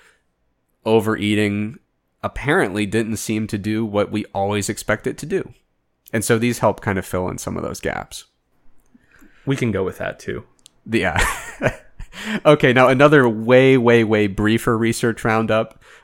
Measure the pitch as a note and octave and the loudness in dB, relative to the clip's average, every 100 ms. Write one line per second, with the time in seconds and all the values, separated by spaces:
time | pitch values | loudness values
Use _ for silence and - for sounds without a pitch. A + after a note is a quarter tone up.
0 | _ _ _ _ _ _ _ _ - A2+ | _ _ _ _ _ _ _ _ 0 2
1 | G#2+ A2 G#2 G#2 G#2 G2+ G#2+ - _ _ | 2 0 0 0 0 -2 -6 -10 _ _
2 | _ _ G#2+ - - E3+ B2+ F#2+ G#2 A2 | _ _ -10 -6 0 0 0 -2 -2 -2
3 | A2 G#2+ - G#2+ A2 G#2 G2 G#2+ A2+ G2+ | -2 -6 -4 -4 -4 -6 -4 -4 -2 -2
4 | G2 G#2+ - - G2+ G#3 F#3+ - - - | -2 -4 -6 -4 -2 -2 -4 -6 -4 -4
5 | - - D3 F#3+ - - _ _ _ _ | -4 -8 -6 -6 -6 -14 _ _ _ _
6 | _ A#2+ G2+ A#2 A#2+ A#2 A2+ G2 - F#2+ | _ -6 0 0 0 0 0 0 -2 -4
7 | - F#2 F#2 F#2 - F2+ D#2+ - - G1+ | -4 -6 -6 -6 -8 -8 -8 -8 -8 -8
8 | - - - _ _ _ - - _ _ | -10 -18 -20 _ _ _ -20 -20 _ _
9 | _ _ - _ - C#3 A#2+ F#2+ F#2 - | _ _ -20 _ -6 -2 -2 -2 -4 -6
10 | - - - A#1+ - _ _ _ - A2 | -10 -8 -10 -10 -12 _ _ _ -4 -2
11 | F#2 - - - - - - - - - | 0 0 -2 -4 -12 -6 -4 -4 -12 -18
12 | - - G#3+ G#3+ - D3+ C#3+ B2 B2+ C3 | -18 -14 -8 0 4 4 4 4 4 6
13 | D3 D3 B2 A2 A2+ B2+ C3 C3 A#2 A#2 | 6 6 4 0 4 6 6 6 6 4
14 | A2 G#2+ G#2 G2 G#2 A2+ - A2 A#2 A#2 | 4 2 0 0 0 2 0 0 0 0
15 | B2 A2 A#2+ A2 A2 A2 A2 - - - | -2 -2 -2 0 0 0 -2 -8 -20 -20